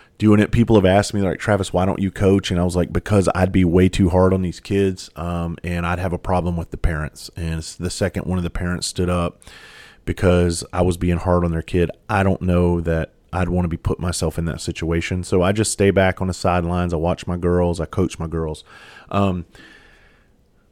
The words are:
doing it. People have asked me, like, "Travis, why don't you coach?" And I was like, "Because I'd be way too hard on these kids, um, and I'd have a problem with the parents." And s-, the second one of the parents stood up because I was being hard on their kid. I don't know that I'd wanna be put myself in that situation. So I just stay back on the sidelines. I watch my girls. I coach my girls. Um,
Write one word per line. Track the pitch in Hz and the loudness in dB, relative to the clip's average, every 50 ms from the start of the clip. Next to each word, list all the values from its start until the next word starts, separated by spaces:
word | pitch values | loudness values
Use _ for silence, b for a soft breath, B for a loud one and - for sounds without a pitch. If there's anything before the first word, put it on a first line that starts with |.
| B B B | B B B
doing | - 107 107 104 107 | 2 4 6 6 6
it. | 104 - | 4 2
People | - 117 113 - 113 | 2 2 4 6 4
have | 104 95 | 4 6
asked | 90 95 101 98 - - | 6 4 4 2 0 -2
me, | 104 | -2
like, | 98 90 - - | -2 -2 -2 -2
"Travis, | - 113 104 95 95 - - | 0 0 0 0 0 -2 0
why | 90 92 | 0 0
don't | 98 - - | 0 0 -2
you | 98 95 | -2 -4
coach?" | - - 104 95 98 98 - - | -2 2 4 4 4 4 2 0
And | 95 87 | -2 0
I | 90 | 0
was | 90 85 | 0 0
like, | 90 85 - - | 0 -2 0 -2
"Because | - - - 107 101 90 - - | -6 -2 2 2 4 4 2 2
I'd | 90 92 92 | 0 0 2
be | 92 95 92 | 2 2 4
way | 85 82 90 92 92 | 4 4 4 2 2
too | - - 98 85 | 4 2 2 4
hard | 90 92 92 95 95 | 4 4 4 4 2
on | 92 | 0
these | 92 87 80 - | -2 -4 -6 -8
kids, | - - 101 98 98 95 90 - - - - | -6 -2 0 0 0 0 -2 -6 -12 -16 -12
um, | - 85 87 87 87 85 85 82 - - | -10 -8 -6 -4 -4 -4 -6 -8 -8 -6
and | 85 87 87 87 | -6 -4 -4 -2
I'd | 85 87 87 | -4 -4 -4
have | 92 92 85 | -4 -4 -6
a | 85 | -4
problem | - - 92 90 85 90 87 | -4 -2 0 0 0 0 -2
with | 85 82 - | -4 -6 -8
the | - | -8
parents." | - - 85 80 76 76 69 - - - - - | -4 -4 -2 -2 -2 -6 -8 -10 -14 -20 -16 -10
And | - 85 82 80 | -8 -6 -4 -4
s-, | 80 78 - - | -6 -8 -10 -12
the | - 87 92 | -8 -8 -6
second | - - 101 90 - 98 - | -4 -2 -2 -2 -2 -4 -4
one | 85 92 | -2 -2
of | 92 87 | -2 -2
the | 82 | -4
parents | - - 92 87 90 - - | -4 -4 -4 -4 -4 -6 -6
stood | - - - 90 87 | -8 -4 -4 -2 -2
up | 87 87 85 85 - _ B B B B B B B B B B B B B | 0 -2 -2 -4 -8 _ B B B B B B B B B B B B B
because | - 82 - 98 90 90 87 90 87 85 - - - | -8 -4 0 2 4 4 4 4 2 0 -4 -8 -6
I | - 90 | -2 0
was | 90 90 87 | 0 0 0
being | 87 90 87 87 | 0 0 0 0
hard | 85 - 95 87 87 87 | 0 2 2 2 2 2
on | 85 | 0
their | 82 82 | -2 -4
kid. | - - - 90 85 78 - _ _ - | -4 -2 0 0 0 0 -2 _ _ -2
I | 107 98 95 | 0 2 2
don't | 95 92 - | 2 0 0
know | 90 90 87 90 90 87 87 85 | 0 0 2 2 2 2 0 0
that | 80 85 80 80 78 - _ _ _ - - | 0 -2 -2 -2 -2 -6 _ _ _ -8 -4
I'd | 90 90 87 | -4 -2 0
wanna | 90 90 87 | 0 0 0
be | 82 82 | -2 -4
put | - - - - - | -4 -4 -4 -4 -4
myself | - 90 82 - 90 80 - | -4 -6 -4 -2 -4 -4 -4
in | - 82 | -4 -4
that | 82 62 - | -4 -6 -6
situation. | - - 85 - 85 80 82 85 - - 92 90 87 | -8 -8 -8 -6 -4 -2 -2 -2 -2 -4 -4 -6 -4
So | - 101 90 | 0 0 2
I | 87 95 | 2 2
just | 101 110 104 - | 2 0 0 -2
stay | - - 101 98 | 0 2 2 4
back | 87 98 95 92 90 - | 4 4 2 2 0 -2
on | 95 | -4
the | 92 87 | -4 -4
sidelines. | - - 92 87 90 85 85 87 87 90 87 87 | -2 0 0 0 0 0 -2 -2 -2 -2 -2 -2
I | |
watch | 78 80 87 85 - - | -2 0 -2 -2 -2 -4
my | 90 87 | -8 -6
girls. | 87 90 87 87 90 87 87 85 82 | -2 0 0 2 2 2 0 0 -2
I | 80 | -6
coach | - - 95 90 85 - - | -6 -2 -2 -2 -2 -2 -6
my | 82 | -10
girls. | 80 82 82 80 78 78 - - B B B B B B B B B | -6 -6 -6 -6 -6 -8 -10 -14 B B B B B B B B B
Um, | - 101 101 98 90 87 85 _ b b b b b b b b b b b b b b b b b b _ _ _ _ _ _ | -2 0 0 0 0 -4 -6 _ b b b b b b b b b b b b b b b b b b _ _ _ _ _ _